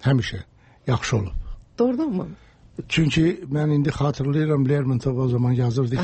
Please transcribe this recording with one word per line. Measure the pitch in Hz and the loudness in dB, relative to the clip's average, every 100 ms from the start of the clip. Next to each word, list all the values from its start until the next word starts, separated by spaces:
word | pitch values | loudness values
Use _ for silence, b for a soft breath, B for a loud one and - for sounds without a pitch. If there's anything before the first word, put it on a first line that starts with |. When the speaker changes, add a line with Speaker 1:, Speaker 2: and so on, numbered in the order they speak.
Speaker 1:
həmişə | 131 131 - 92 - b b b - | 2 2 0 -6 -12 b b b -4
yaxşı | 117 - 113 | -2 0 -2
olub. | 90 - B B - - | -2 -4 B B -12 0
Speaker 2:
Doğrudanmı? | 247 262 311 185 175 - b b - - - | 0 2 -2 -2 -6 -12 b b -16 -14 -4
Speaker 1:
Çünki | 160 151 160 165 - 139 | 0 2 4 2 0 -4
mən | 147 151 147 | -2 0 2
indi | 143 | 0
xatırlayıram, | - 143 139 135 147 156 143 131 | 0 -2 0 -2 0 2 2 2
Lermontov | 147 135 123 135 123 | 2 0 0 0 0
o | 127 | 0
zaman | 120 123 | 2 2
yazırdı | 123 123 120 123 131 | 2 2 0 0 0